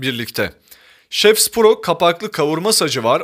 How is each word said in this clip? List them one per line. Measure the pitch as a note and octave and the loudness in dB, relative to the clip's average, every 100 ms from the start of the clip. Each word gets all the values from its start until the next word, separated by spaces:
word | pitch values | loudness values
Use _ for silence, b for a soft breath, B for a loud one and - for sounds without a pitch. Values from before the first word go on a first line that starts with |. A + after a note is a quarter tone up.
birlikte. | C3 A#2+ A2+ - G2+ - b b b b b | -6 -6 -6 -6 -6 -8 b b b b b
Chefs | - G#3 G#3+ - | 0 2 4 0
Pro | - A3 A3+ | 2 4 4
kapaklı | - E3 F3 F3 G#3 | 0 0 0 0 -6
kavurma | - D3 D#3+ F#3+ | -4 -2 -2 -2
sacı | A3 D#3+ B2+ | 0 0 -2
var | A#2 B2 | 0 0